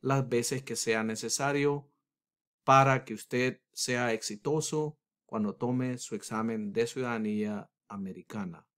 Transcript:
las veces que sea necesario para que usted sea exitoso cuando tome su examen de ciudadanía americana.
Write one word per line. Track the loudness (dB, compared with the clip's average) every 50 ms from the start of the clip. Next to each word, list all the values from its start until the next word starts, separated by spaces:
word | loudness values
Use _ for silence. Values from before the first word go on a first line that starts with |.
las | 2 2 2 2 2 2
veces | 0 0 0 0 -4 -4 -6
que | -6 -6
sea | -4 0 0 2 2 2
necesario | -2 -2 -4 -4 -4 -2 0 0 0 2 2 2 2 2 0 -4 _ _ _ _ _ _ _ _ _ _ _ _ _ _ _ _
para | 8 8 10 10 8 6 2 0
que | -4 -10
usted | -10 -8 _ 0 2 2 2 0 -4 _ _ _
sea | -6 -2 -2 0 0 2 0 0
exitoso | 0 -2 -6 -8 -6 _ -2 0 0 0 0 -2 -2 -2 -4 -6 _ _ _ _ _ _
cuando | _ -4 -2 -2 -2 -2
tome | -2 -2 -2 0 0 0 -2 -4 -6
su | -8 -8 -8
examen | -8 -8 -6 -4 -4 -2 -2 -2 -4 -4 -4 0
de | 0 0
ciudadanía | 0 0 -4 -4 -2 -2 -2 -2 0 0 0 0 -2 -4 -6 -8 -12 _ _ _ _
americana. | -10 -8 -8 -8 -10 -12 -14 _ -8 -8 -8 -8 -8 -12 -18 _ _